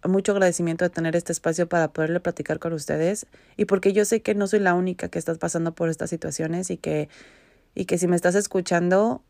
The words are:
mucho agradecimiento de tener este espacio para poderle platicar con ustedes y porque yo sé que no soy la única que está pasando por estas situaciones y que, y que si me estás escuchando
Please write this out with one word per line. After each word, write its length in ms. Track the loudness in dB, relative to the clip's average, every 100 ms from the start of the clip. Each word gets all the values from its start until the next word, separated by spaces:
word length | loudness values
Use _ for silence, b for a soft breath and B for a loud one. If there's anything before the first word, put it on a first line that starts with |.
mucho 300 | 0 2 2
agradecimiento 520 | 4 2 2 -2 0 -2
de 40 |
tener 260 | -2 0 0
este 160 | -2
espacio 360 | -4 -2 0 0
para 200 | 2 0
poderle 320 | 0 -2 0
platicar 400 | -2 -6 -4 -6
con 140 | -4
ustedes 520 | -6 -4 0 0 -2 -8 b b b
y 80 | 0
porque 280 | 2 2
yo 120 | 2 2
sé 160 | 2
que 140 | 0 -2
no 100 | 2
soy 140 | 2
la 140 | 4 2
única 320 | 2 -2 -6
que 100 | -6
está 160 | -6 -4
pasando 380 | -4 -2 -4
por 160 | -2 -2
estas 200 | -2 -4
situaciones 600 | -6 -6 -6 -4 -4 -6
y 80 | -6
que, 320 | -4 -4 -4 b b b b b b
y 120 | -8 -2
que 120 | 0
si 100 | 2
me 80 | 2
estás 200 | 2 2
escuchando 880 | 0 -2 0 0 2 4 2 0 _